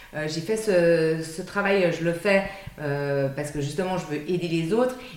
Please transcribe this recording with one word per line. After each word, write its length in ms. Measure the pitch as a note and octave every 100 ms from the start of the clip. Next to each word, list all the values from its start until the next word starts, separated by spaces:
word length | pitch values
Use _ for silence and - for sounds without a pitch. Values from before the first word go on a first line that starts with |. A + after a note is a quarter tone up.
| -
euh, 140 | D3+ D3+
j'ai 140 | D#3+
fait 160 | E3 A3
ce, 680 | A3 F3+ E3+ E3 D#3+ D#3+
ce 160 | D#3+ -
travail, 500 | F#3 G3+ G3 G3 F3 -
je 60 |
le 80 | E3
fais, 300 | E3+ G#3 G3 F#3+ - - -
euh, 500 | D3 C#3 C#3+ C#3 C3+
parce 160 | C3+ C#3+
que 120 | D3
justement, 340 | C#3 - F#3 F3+
je 80 | D#3
veux 240 | D3 D3+
aider 180 | F3+ E3+
les 260 | E3 D#3+
autres, 220 | A3 B3+ - -